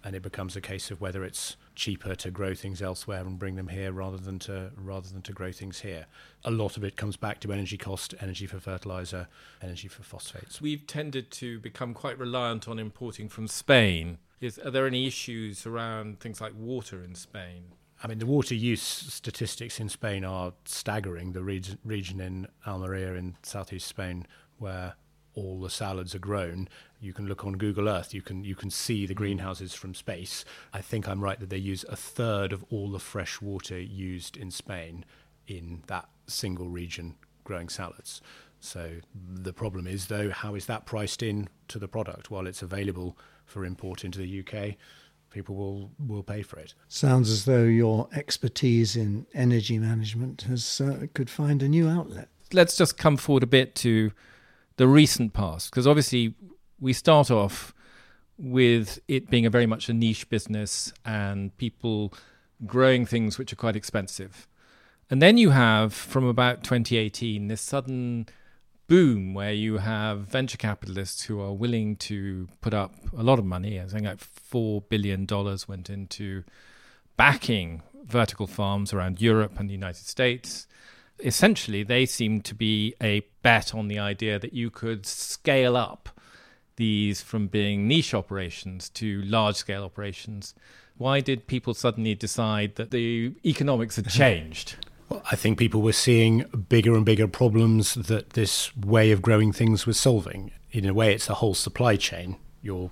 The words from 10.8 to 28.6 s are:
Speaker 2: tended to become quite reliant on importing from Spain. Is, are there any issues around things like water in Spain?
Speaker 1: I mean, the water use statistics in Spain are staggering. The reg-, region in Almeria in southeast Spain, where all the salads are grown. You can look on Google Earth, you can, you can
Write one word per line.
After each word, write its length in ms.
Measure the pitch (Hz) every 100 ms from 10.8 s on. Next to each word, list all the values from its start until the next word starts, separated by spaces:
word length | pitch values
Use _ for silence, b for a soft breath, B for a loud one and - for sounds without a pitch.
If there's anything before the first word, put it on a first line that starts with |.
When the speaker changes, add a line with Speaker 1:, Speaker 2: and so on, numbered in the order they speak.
| 147
Speaker 2:
tended 460 | 151 151 135 120
to 280 | - 123 113
become 340 | 113 - 123 117
quite 220 | 143 123
reliant 500 | 123 127 120 117 110
on 100 | 113
importing 500 | 110 - 123 - 107
from 200 | - 110
Spain. 720 | - - 135 107 85 82 85 _ _
Is, 200 | 123 110
are 120 | -
there 140 | 131 135
any 200 | 127 131
issues 580 | 120 - 117 110 98 113
around 540 | 117 113 110 107 101
things 220 | 117 107
like 120 | 110 107
water 480 | 113 127 110 95
in 120 | 90 90
Spain? 580 | - 107 90 87 87 87 _ _
Speaker 1:
I 40 | 110
mean, 120 | 110
the 60 | 113
water 280 | 143 127
use 280 | 120 117 113
statistics 960 | - - 147 - - - 113 - 117 -
in 80 | 107
Spain 360 | - 113 98 95
are 280 | 92 90 90 -
staggering. 680 | - - 107 98 85 90
The 120 | 92
reg-, 340 | 92 95 92 95 110
region 340 | 107 92 95
in 280 | 92 92 95 _ -
Almeria 460 | 95 92 95 92
in 240 | 90 90 87
southeast 440 | - 104 95 92 -
Spain, 400 | - 92 90 87 b b _
where 360 | 104 92 92 - _ _ _ -
all 240 | 95 92
the 80 | 92
salads 440 | - 101 95 90 98
are 40 |
grown. 480 | 95 101 87 87 92 b b b
You 140 | 101
can 140 | 90 98
look 180 | 98 101
on 80 |
Google 360 | 95 107 101 104
Earth, 240 | 95 -
you 80 | 98
can, 220 | - 92
you 120 | 101
can 140 | 92